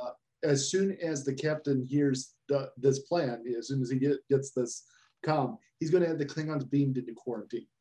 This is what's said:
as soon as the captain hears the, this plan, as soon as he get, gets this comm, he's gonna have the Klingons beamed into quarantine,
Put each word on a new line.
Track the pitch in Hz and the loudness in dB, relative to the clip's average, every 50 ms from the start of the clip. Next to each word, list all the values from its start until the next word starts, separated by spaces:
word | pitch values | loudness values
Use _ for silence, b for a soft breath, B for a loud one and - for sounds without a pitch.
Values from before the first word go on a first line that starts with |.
| 123 123 - - _ _ _ _ - | -4 -8 -10 -14 _ _ _ _ 0
as | 151 143 139 - - | 2 2 2 2 0
soon | - 190 196 196 190 - 170 | 0 2 2 0 0 -2 -4
as | 160 156 139 139 | -4 -4 -2 -2
the | 139 135 | -4 -4
captain | 135 156 156 151 151 - 143 135 131 127 | -2 -2 -2 -2 -2 0 0 0 0 0
hears | 127 139 147 143 139 131 131 - - _ _ _ | 0 2 2 4 2 2 0 -4 -8 _ _ _
the, | - 143 139 131 - - | -2 -2 -2 -2 -6 -4
this | 123 123 139 135 - | 2 4 4 4 4
plan, | - - 170 175 151 123 117 - - 123 120 | 0 -2 0 0 0 0 -2 -4 -4 -4 -4
as | 117 - | -4 -4
soon | - 139 135 | -2 -2 -2
as | 127 120 | 0 0
he | 135 127 | 2 2
get, | 131 143 143 139 - - | 2 2 2 0 2 2
gets | 143 131 135 - | 2 2 2 0
this | - 127 120 113 - - b b b b b b b _ - | -2 -2 -2 -2 -4 -10 b b b b b b b _ -2
comm, | 156 156 147 131 113 110 b b b _ - | 0 0 2 0 -2 -4 b b b _ -8
he's | 165 156 | 0 2
gonna | 170 180 170 | 4 4 4
have | 165 160 156 | 2 0 -2
the | 143 | -4
Klingons | 135 - 156 151 156 156 143 131 131 | -4 -4 -4 -4 -4 -4 -4 -2 0
beamed | 143 143 139 135 127 | 2 2 2 2 0
into | 127 120 120 117 | -2 -4 -6 -10
quarantine, | - - 127 117 107 101 - 117 113 - _ _ _ | -10 -8 -8 -6 -6 -8 -8 -8 -10 -10 _ _ _